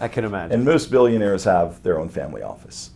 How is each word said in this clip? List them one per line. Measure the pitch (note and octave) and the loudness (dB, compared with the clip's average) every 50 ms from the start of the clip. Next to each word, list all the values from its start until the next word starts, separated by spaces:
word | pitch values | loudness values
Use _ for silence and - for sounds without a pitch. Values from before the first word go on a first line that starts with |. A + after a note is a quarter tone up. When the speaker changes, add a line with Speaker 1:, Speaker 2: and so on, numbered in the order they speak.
Speaker 1:
I | - A#2 | -8 -6
can | - B2 A2+ | -4 -4 -4
imagine. | G#2+ G2 F#2+ E2+ E2+ | -4 -4 -6 -4 -2
Speaker 2:
And | - A#2 B2+ | 0 0 2
most | D3 E3 D#3 D#3 - | 2 2 2 2 2
billionaires | B2+ B2+ B2 A#2+ A#2 A2 G#2 G2+ G2 F2+ - | 4 4 6 6 4 2 2 2 0 0 2
have | G#2 F#2 F2 F2 E2+ E2+ - | 2 4 4 2 0 -4 -6
their | - F#2 E2+ D#2 | -2 -2 -2 -2
own | E2 E2+ | -2 -6
family | - - C2+ C#2+ C#2 G#1 | -8 -8 -8 -8 -10 -10
office. | G1+ G#1 - - - - - - - - - | -12 -12 -12 -14 -18 -20 -18 -18 -18 -18 -20